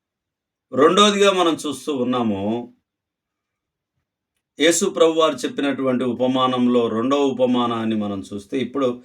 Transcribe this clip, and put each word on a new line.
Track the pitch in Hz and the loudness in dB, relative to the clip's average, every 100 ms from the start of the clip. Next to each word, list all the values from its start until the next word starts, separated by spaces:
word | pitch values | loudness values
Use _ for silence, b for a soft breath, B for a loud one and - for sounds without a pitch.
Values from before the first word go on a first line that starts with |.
| _ _ _ _ _ _ _ | _ _ _ _ _ _ _
రెండోదిగా | 127 151 190 208 202 196 | 2 4 6 4 4 2
మనం | 185 170 | 4 0
చూస్తూ | 151 151 135 - 139 | 0 -6 -10 -6 -4
ఉన్నాము, | 123 127 113 98 101 117 120 _ _ _ _ _ _ _ _ _ _ _ _ _ _ _ _ _ _ - | -2 -2 -2 -2 -4 -6 -8 _ _ _ _ _ _ _ _ _ _ _ _ _ _ _ _ _ _ 0
యేసు | 151 165 196 | 0 2 -2
ప్రభు | - 165 | 2 2
వారు | 160 156 139 | 4 0 0
చెప్పినటువంటి | 143 123 139 131 131 123 | -6 -4 -4 -2 -2 -2
ఉపమానంలో | 127 110 127 131 127 127 123 123 113 | -2 -2 -2 0 0 2 2 2 0
రెండవ | 107 127 143 | 0 0 0
ఉపమానాన్ని | 139 123 127 123 117 113 110 110 | 0 2 0 2 0 -2 -2 -2
మనం | 104 98 92 | -4 -6 -10
చూస్తే, | 101 - 135 | -12 -8 -6
ఇప్పుడు | 120 139 127 123 | -4 -2 -2 -4